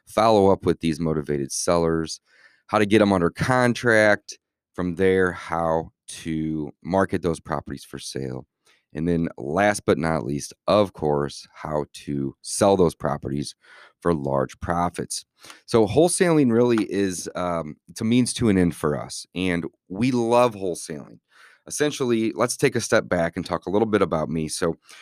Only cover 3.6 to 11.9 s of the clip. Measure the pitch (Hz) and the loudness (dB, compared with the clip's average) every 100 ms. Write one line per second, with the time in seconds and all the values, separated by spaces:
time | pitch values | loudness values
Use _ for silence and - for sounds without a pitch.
3.6 | 123 113 123 110 107 104 - - _ _ | 2 0 2 4 4 2 -2 -20 _ _
4.6 | _ - 90 85 95 95 92 87 - 85 | _ -8 -6 0 2 4 2 -2 -6 -2
5.6 | 82 80 80 - - - - 78 78 78 | 0 -2 -4 -14 -20 -12 -6 -4 -4 -6
6.6 | 73 - - 95 98 95 82 80 - 76 | -8 -10 -2 2 2 0 -2 -4 -6 -8
7.6 | - 69 - 67 - - 65 64 - _ | -6 -14 -14 -14 -10 -8 -8 -10 -14 _
8.6 | _ _ _ - 85 85 82 - 64 85 | _ _ _ -6 -2 0 -2 -6 -4 2
9.6 | 104 101 - 92 80 80 58 71 - - | 2 2 0 0 0 -2 -2 -6 -8 -8
10.6 | - 101 98 - 78 73 71 - - - | 2 2 2 -2 -2 0 -2 -8 -18 -14
11.6 | 76 76 71 | -6 -4 -6